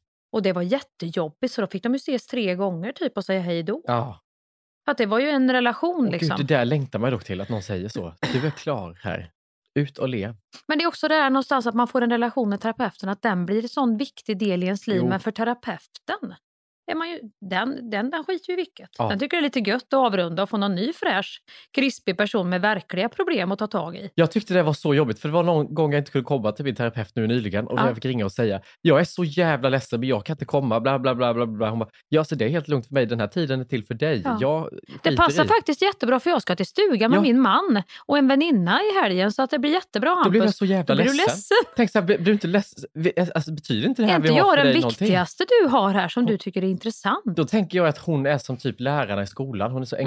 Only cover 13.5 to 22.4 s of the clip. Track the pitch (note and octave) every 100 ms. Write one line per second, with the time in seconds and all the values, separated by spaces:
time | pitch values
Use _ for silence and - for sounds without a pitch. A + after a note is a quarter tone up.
13.5 | G#3+ A#3+ - B3+ G#3+ C4+ - - G3 G#3
14.5 | F3+ F3+ G3 - F#3+ F3 F#3 A3 G#3 A3+
15.5 | A#3+ - E3 _ - - G#4 A#3 F#3 _
16.5 | _ _ _ - D#4+ E4 E4+ A3 - F#3+
17.5 | F#3 A#3 C#4 A#3+ G#3 A#3+ E4 D4+ F4+ -
18.5 | F4+ F4+ - - - A#2 G3 C#4 F4 C#4+
19.5 | C4+ G3 A#3 - C4+ B3 G3 E3+ E3 G3
20.5 | A3 G3+ F3+ A#3 E4+ F4 G3 - - _
21.5 | - - - C4+ - - F3 G#3 A3+